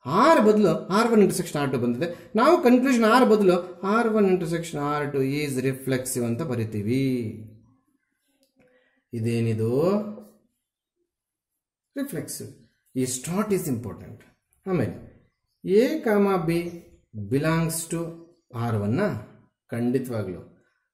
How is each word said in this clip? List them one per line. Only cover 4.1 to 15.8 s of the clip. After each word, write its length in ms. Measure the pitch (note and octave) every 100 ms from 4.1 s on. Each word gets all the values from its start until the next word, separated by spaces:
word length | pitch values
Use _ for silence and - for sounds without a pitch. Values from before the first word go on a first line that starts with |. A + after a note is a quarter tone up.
| G#3+ G3
intersection 520 | F3+ D#3+ E3 E3 D3
ಆರ್ 360 | C#3+ D3 C#3+
ಟು 100 | C#3
is 300 | C3+ C#3+ D3 B2+
reflexive 640 | C3 C3 - C3 - B2+ A#2+
ಅಂತ 160 | A#2
ಬರಿತೀವಿ. 640 | B2+ A#2+ G#2+ G#2+ G2+ C3 C3+ B2+ G#2+ G#2+ G#2+ - _ _ _ _ _ _ _ _ _ _ _ _ _ _ _
ಇದೇನಿದು? 560 | A#2 A#2 A#2 A2+ A2 A2+ C3 F3 G#3 - - - _ _ _ _ _ _ _ F4 _ _ _ _ _ _ _ _ C#4
reflexive. 540 | C#4 D#3 - - A2+ - _ _ _ B2+
ಈ 80 |
start 440 | B2+ - D#3+ F#3 G#3
is 180 | F#3 D#3
important. 500 | A2+ G2 E2 F#2+ - _ _ _ _ F#3+
ಆಮೇಲೆ 280 | F3 G2+ - - _ _ _ _ _ E3+
A, 380 | G3